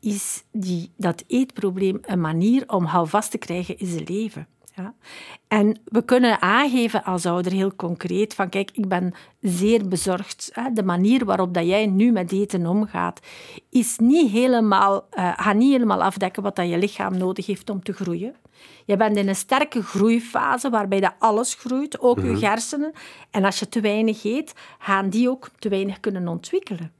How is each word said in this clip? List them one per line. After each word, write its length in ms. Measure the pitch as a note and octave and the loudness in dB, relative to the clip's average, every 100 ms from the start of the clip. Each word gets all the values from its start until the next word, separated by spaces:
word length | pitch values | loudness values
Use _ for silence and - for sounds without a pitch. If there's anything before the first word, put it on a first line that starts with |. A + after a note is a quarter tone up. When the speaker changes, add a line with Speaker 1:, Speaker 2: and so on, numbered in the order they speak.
Speaker 1:
is 420 | A3 G3+ - - _ | -4 -4 -6 -8 _
die, 400 | A3 F#3 F3 E3+ _ | -8 -4 -4 -6 _
dat 260 | F3+ E3+ - | -2 -2 -2
eetprobleem 720 | A#3+ C4 - G3+ F#3 G3 G3 | 0 0 -2 -4 0 -2 -2
een 200 | - F#3 | -4 -2
manier 420 | D#3+ E3 G3 B3+ - | 0 2 4 2 2
om 160 | G3 E3 | -2 2
houvast 460 | F3 E3 G3+ A3 | 2 2 0 -2
te 60 | A3 | -8
krijgen 420 | - F3 F3 F3+ | -6 -8 -6 -8
in 80 | F#3 | -6
zijn 180 | E3 D#3 | -6 -6
leven. 400 | F#3+ A3 - D#3+ _ - - | -6 -6 -10 -16 _ -20 -14
Ja? 180 | F#3+ - - - - - _ | -14 -14 -20 -20 -20 -20 _
En 320 | G#3+ G#3 A3 - | 2 2 0 0
we 160 | A3 - | -2 4
kunnen 360 | B3+ B3 G#3+ | 4 4 4
aangeven 640 | F3+ A3+ C#4+ B3+ A#3 G#3 | 4 4 4 2 2 0
als 220 | F3+ F3+ F3 | -2 -2 0
ouder 260 | F3 F3+ | -2 0
heel 240 | F#3+ F#3+ F#3+ | 0 -2 -2
concreet 580 | F3 E3+ F3 F3+ G#3+ | -6 -6 -4 -2 -2
van: 160 | - F#3+ | -2 -2
"Kijk, 200 | G3 G3 | -2 -6
ik 140 | - F#3+ | -4 -2
ben 260 | F3+ F3+ - - _ | 0 -2 -6 -20 _
zeer 460 | G3 F3 G3+ A3+ G3 | -4 0 4 2 2
bezorgd. 600 | F3 G3 F3+ G3+ - - | -2 0 -2 -4 -12 -12
Hè? 180 | - B3+ | -8 -4
De 100 | A3 | -2
manier 420 | F#3+ F3 G3 C4 A3 | 0 2 4 4 2
waarop 280 | F#3+ F#3 | 0 0
dat 120 | F3+ E3+ | 0 2
jij 180 | G3 A3 | 2 2
nu 260 | F#3+ A#3 | 4 4
met 200 | A3 F3 | 2 0
eten 340 | F#3+ G3+ F#3+ E3+ | -2 -2 -2 0
omgaat, 520 | G3 G#3+ F3 F3 - - - - - _ | 0 -2 -2 -4 -6 -20 -20 -20 -20 _
is 280 | B3+ A3+ - | 0 0 2
niet 340 | A#3 D#4 C#4 | 4 6 4
helemaal, 760 | G#3 B3+ A#3+ A3 G3+ G3 G3 - | 2 2 2 4 4 4 2 -4
eh, 240 | - F3+ - | -4 -2 0
gaat 180 | F#3+ G3+ | 0 4
niet 160 | C4 | 4
helemaal 320 | C4 A#3 F#3 | 4 2 2
afdekken 400 | F3+ F#3+ F#3+ G3+ | 0 0 -6 -4
wat 120 | G3+ G3 | -6 -4
dat 140 | F3 | -2
je 80 | E3+ | 0
lichaam 400 | G3+ - G3 F#3 | -2 -2 -4 -2
nodig 280 | F#3 F#3 F#3 | -4 -4 -6
heeft 240 | G3 - | -8 -6
om 140 | G3 | -10
te 100 | F3+ | -8
groeien. 420 | F#3+ F#3 E3+ G#3+ D#4 _ _ - - - | -8 -6 -6 -8 -12 _ _ -20 -20 -2
Je 120 | G3 | 2
bent 200 | A3 G#3 | 2 2
in 100 | G3 | 0
een 80 | F#3+ | -2
sterke 480 | - C4 D4 B3 | 0 0 2 -2
groeifase 840 | F#3 G3 G#3+ A#3 A#3 - - B3 C#4 | -4 2 2 2 0 -2 0 0 0
waarbij 300 | A3+ G3 G3 | -2 0 2
dat 140 | F#3+ - | 0 2
alles 340 | A3+ G#3+ B3+ | 2 2 -2
groeit, 460 | - A#3+ B3+ D4 - | -6 -4 -4 -4 0
ook 180 | B3+ A#3+ | 2 2
Speaker 2:
Mhm. 180 | B3 - | 0 0
Speaker 1:
je 100 | G#3+ | 0
hersenen. 460 | A3 A#3 D4 D4+ - - - - | 0 -2 -4 -6 -8 -20 -20 -8
En 140 | G#3 G3 | 0 0
als 140 | - | 0
je 100 | G3+ | -4
te 120 | A#3 | -2
weinig 420 | G#3+ G#3 A3 G#3+ | 0 2 0 0
eet, 300 | G#3 B3+ D#4 - - - | -2 -4 -6 -14 -20 -14
gaan 300 | - G3 G3 | -2 0 0
die 200 | G#3+ B3 | 2 0
ook 200 | C4 - _ | 0 -8 _
te 100 | G#3+ | -4
weinig 300 | F#3+ G3 F#3+ | -2 -2 -4
kunnen 280 | - F#3+ F3 | -6 -4 -4
ontwikkelen." 640 | E3+ - F#4 - F3 E3 _ | -6 -4 -6 -4 -10 -10 _